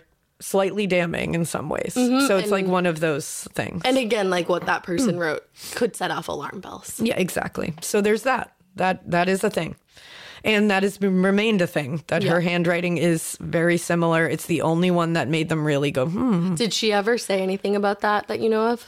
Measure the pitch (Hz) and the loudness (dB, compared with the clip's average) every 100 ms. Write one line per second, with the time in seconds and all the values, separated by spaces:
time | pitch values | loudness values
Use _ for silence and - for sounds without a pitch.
0 | - _ _ _ - 196 190 208 202 180 | -8 _ _ _ -2 0 0 0 0 0
1 | 170 - 64 165 170 - 143 - - 247 | 0 -2 -2 -2 -2 -4 -4 -4 -2 0
2 | 247 262 277 196 208 190 185 180 180 156 | 2 2 2 2 2 0 0 2 0 0
3 | 165 139 - - - - 113 175 254 269 | -2 -2 -4 -10 -10 -8 -6 -2 0 0
4 | 220 220 190 180 170 170 180 170 - 175 | 0 0 0 0 0 -2 -2 -4 -2 0
5 | 240 175 165 143 - - - - 233 - | 0 0 -2 -4 -8 -18 -12 -4 -4 -2
6 | 180 160 - 147 143 190 - - - - | -6 -4 -6 -8 -8 -12 -14 -16 -14 -4
7 | 226 - 180 - - - - 151 - 208 | -2 0 0 -2 -4 -2 -4 -6 -2 0
8 | 208 214 262 254 - _ _ - 185 180 | 2 2 2 -2 -4 _ _ -2 -2 -2
9 | - 170 180 190 208 196 156 - _ - | 0 0 2 2 0 -2 -4 -8 _ -20
10 | - - - - - 208 208 190 202 - | -20 -20 -20 -6 0 2 4 4 0 0
11 | 196 185 190 196 220 208 170 156 131 143 | 2 4 4 4 4 2 2 -2 -4 -6
12 | - 160 147 175 170 175 170 175 175 170 | -2 0 2 2 2 2 2 0 0 2
13 | 170 160 - - 165 165 170 170 - 170 | 2 2 -2 -10 -4 0 2 2 0 0
14 | 165 160 160 160 - 160 160 165 180 170 | 2 2 2 -2 -2 0 2 2 2 2
15 | 165 165 127 160 160 160 151 139 143 139 | 2 0 0 0 0 0 0 2 2 0
16 | 143 202 254 175 185 175 226 - 220 202 | 0 0 2 2 2 0 0 0 0 2
17 | 202 240 - 196 190 196 196 208 202 202 | 2 0 0 -2 0 -2 0 0 0 0
18 | 214 208 - 226 226 220 226 233 | 0 0 -2 -2 0 2 0 -2